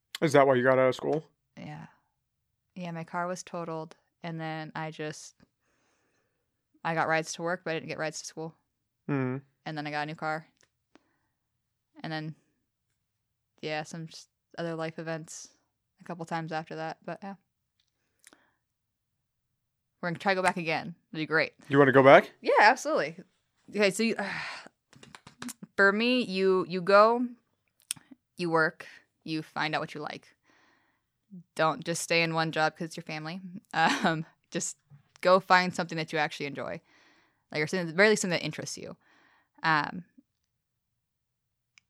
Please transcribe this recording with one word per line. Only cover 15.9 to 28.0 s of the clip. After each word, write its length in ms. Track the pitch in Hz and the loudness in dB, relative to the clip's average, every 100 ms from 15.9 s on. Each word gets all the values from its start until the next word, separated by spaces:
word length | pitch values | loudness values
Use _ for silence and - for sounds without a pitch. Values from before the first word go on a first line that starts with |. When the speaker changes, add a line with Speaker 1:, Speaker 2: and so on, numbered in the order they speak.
| _ | _
Speaker 2:
a 20 | |
couple 220 | - 175 165 | -14 -12 -8
times 260 | 165 160 | -8 -6
after 240 | 156 165 156 | -8 -8 -10
that, 200 | 160 - - | -10 -12 -14
but 140 | 170 | -14
yeah. 140 | 196 190 _ _ _ _ _ _ _ _ - - _ _ _ _ _ _ _ _ _ _ _ _ _ _ _ _ | -14 -16 _ _ _ _ _ _ _ _ -20 -20 _ _ _ _ _ _ _ _ _ _ _ _ _ _ _ _
We're 80 | 175 | -6
gonna 100 | 165 | -4
try 140 | 202 | 0
to 20 | 185 | 2
go 80 | |
back 140 | 185 185 | 2 0
again. 380 | 160 156 147 170 _ | -2 -4 -6 -14 _
It'd 100 | 160 | -8
be 40 | 156 | -2
great. 280 | 156 131 - - | 0 -2 -6 0
Speaker 1:
You 80 | 139 | 4
wanna 120 | 139 | 6
go 120 | 131 | 8
back? 280 | 135 165 - - | 12 10 8 -4
Speaker 2:
Yeah, 100 | 247 494 | 0 6
absolutely. 560 | 214 254 285 294 151 165 - _ _ _ - | 6 6 0 -2 -2 -6 -20 _ _ _ -8
Okay, 200 | 202 202 | 0 0
so 120 | 185 | 2
you, 120 | 226 202 196 - - - - _ _ - | -2 -2 -6 -8 -10 -12 -16 _ _ -20
<sighs> 800 | - - - - 247 - - - | -20 -20 -20 -16 -14 -14 -8 2
for 140 | 196 | 4
me, 320 | 202 240 254 | 4 2 0
you, 420 | 233 185 190 185 151 | 0 0 2 2 0
you 140 | 185 | -4
go, 440 | 175 202 220 240 247 247 _ _ _ _ - - | 4 8 8 4 -2 -6 _ _ _ _ -12 -12